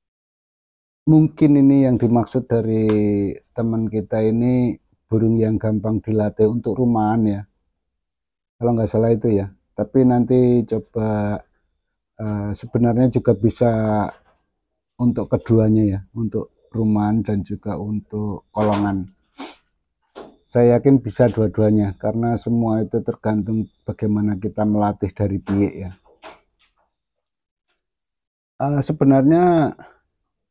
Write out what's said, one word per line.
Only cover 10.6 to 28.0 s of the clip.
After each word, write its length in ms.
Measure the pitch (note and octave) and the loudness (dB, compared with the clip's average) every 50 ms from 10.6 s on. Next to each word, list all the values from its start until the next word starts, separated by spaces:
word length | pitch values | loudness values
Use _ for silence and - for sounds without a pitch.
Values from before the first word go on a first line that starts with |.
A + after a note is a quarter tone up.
| A2+ | 0
coba, 760 | - A2+ A2 - _ - A#2 A2 A2 G#2+ G#2 G#2 G#2 G#2 - - _ _ _ _ _ _ _ _ _ _ _ _ _ _ - | -2 -4 -6 -6 _ -6 -4 -4 -2 -2 -2 -2 -4 -4 -6 -10 _ _ _ _ _ _ _ _ _ _ _ _ _ _ -10
eh, 280 | A2 G#2+ G#2+ G#2 G2+ G#2 G2 | -8 -6 -6 -6 -6 -6 -8
sebenarnya 560 | - - A#2 - A#2 A#2+ A#2 A2 A#2+ C3 B2 | -10 -8 -6 -2 0 0 2 2 2 2 2
juga 220 | - B2 - B2 A2+ | 0 0 0 0 0
bisa 360 | G2+ G#2+ A2 - - B2 A#2 A2+ A2 A2 G#2+ G#2+ G#2 G2 - - _ _ _ _ _ _ _ _ _ _ _ _ _ _ _ _ - | 2 0 -2 0 0 0 0 0 0 -2 0 0 -2 -2 -4 -8 _ _ _ _ _ _ _ _ _ _ _ _ _ _ _ _ -2
untuk 260 | B2 A#2+ A2 A#2 G#2 - | -2 0 0 0 0 0
keduanya 520 | - A2 - - A2+ A2+ A2 G#2+ G#2+ A2 G#2+ | -2 -2 0 2 2 4 4 4 4 2 2
ya, 160 | G2+ F#2+ G2+ F#2+ - - | 0 -2 -4 -8 -10 -8
untuk 560 | A2+ A2+ G#2+ - A2 - - _ _ _ _ | -8 -6 -6 -6 -6 -8 -10 _ _ _ _
rumahan 480 | - A#2 A2+ A2 G#2+ G#2 G#2+ G#2+ G#2+ A2+ G2 | -6 -2 0 0 0 0 0 0 0 -2 -2
dan 160 | - G#2 G2+ | -2 -4 -4
juga 340 | F2+ - G#2 G2+ - G#2+ F#2+ | -4 -6 -10 -10 -8 -8 -8
untuk 720 | D#2 G2 G#2 G#2+ G#2 - _ G#2+ G#2 G#2+ G#2 G2 - - _ - | -8 -8 -6 -8 -8 -8 _ -8 -8 -6 -6 -8 -10 -14 _ -4
kolongan. 500 | G#2+ G#2+ G#2 G#2 G2+ G2+ G2+ G2 F#2+ F#2 F#2 _ _ _ _ _ - - - - _ _ _ _ _ _ _ _ _ _ _ _ - - - _ _ _ | -2 0 0 0 0 0 -2 -2 -4 -6 -10 _ _ _ _ _ -18 -18 -18 -20 _ _ _ _ _ _ _ _ _ _ _ _ -20 -20 -20 _ _ _
Saya 320 | - - A#2+ A#2+ A#2+ A#2+ A#2 | -4 0 2 4 4 4 2
yakin 220 | A#2 C#3 C#3 C3 | 4 2 2 2
bisa 320 | A2 A2 - - B2 A#2 | 0 -4 -2 0 0 0
dua-duanya, 640 | G2+ A2+ A2 G2+ - - G#2+ G#2+ G#2+ G#2+ G#2 G2+ F#2 | 2 0 -2 -2 0 0 0 2 2 2 0 -2 -4
karena 400 | - - G#2+ G#2+ A#2 A#2 A#2 A#2 | -6 -6 -6 -4 -4 -4 -4 -4
semua 480 | A2 - B2 A#2+ A#2 A#2 A2+ G#2+ A2+ G#2+ | -4 -4 -2 -2 -2 0 0 -2 -2 -2
itu 160 | G#2 - A2+ | -4 -4 -4
tergantung 720 | - - A2+ - - A2 G#2+ G#2+ F#2+ G#2+ A2 A2 G2+ - _ _ _ - | -4 -6 -8 -6 -4 -4 -2 -2 -2 -2 -4 -4 -4 -6 _ _ _ -12
bagaimana 480 | G2+ - A2+ G#2+ G#2 G#2 G#2 G#2 G#2 | -8 -4 -4 -2 -2 0 -2 -2 -4
kita 320 | F#2+ G2+ G#2+ - G#2+ G#2+ G#2+ | -4 -6 -8 -6 -4 -2 0
melatih 420 | G#2 G#2 G#2 G#2 G2+ - - F#2+ | 0 0 0 -2 -2 -4 -6 -8
dari 280 | - - G#2 F#2+ G2 F#2+ | -4 -4 -4 -4 -4 -6
piyik 340 | - - G2 G2 G2+ - - - F#2+ F#2 | -4 -2 -2 0 0 -2 -4 -8 -14 -14
ya. 20 | F#2 - _ _ _ _ - - - _ _ _ _ _ _ _ _ _ _ _ _ _ _ _ _ _ _ _ _ _ _ _ _ _ _ _ _ _ _ _ _ _ | -16 -20 _ _ _ _ -20 -20 -20 _ _ _ _ _ _ _ _ _ _ _ _ _ _ _ _ _ _ _ _ _ _ _ _ _ _ _ _ _ _ _ _ _